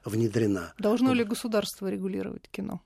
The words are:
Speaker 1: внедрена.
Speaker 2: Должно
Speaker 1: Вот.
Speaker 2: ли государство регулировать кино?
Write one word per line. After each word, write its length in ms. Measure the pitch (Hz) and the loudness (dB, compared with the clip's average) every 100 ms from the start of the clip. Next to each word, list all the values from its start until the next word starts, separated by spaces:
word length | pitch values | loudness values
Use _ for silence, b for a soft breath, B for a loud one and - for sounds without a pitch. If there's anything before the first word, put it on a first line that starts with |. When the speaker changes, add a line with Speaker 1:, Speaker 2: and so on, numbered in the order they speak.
Speaker 1:
внедрена. 720 | - 110 113 110 110 95 85 - | -4 0 2 2 2 2 -2 -2
Speaker 2:
Должно 300 | 208 233 262 | 2 4 4
Speaker 1:
Вот. 60 | 247 | 4
Speaker 2:
ли 80 | |
государство 600 | 214 233 233 214 202 - 190 | 2 -2 0 0 -2 -6 -6
регулировать 600 | 196 185 190 - - - | -4 -4 -4 -6 -10 -12
кино? 320 | - 190 - | -10 -8 -10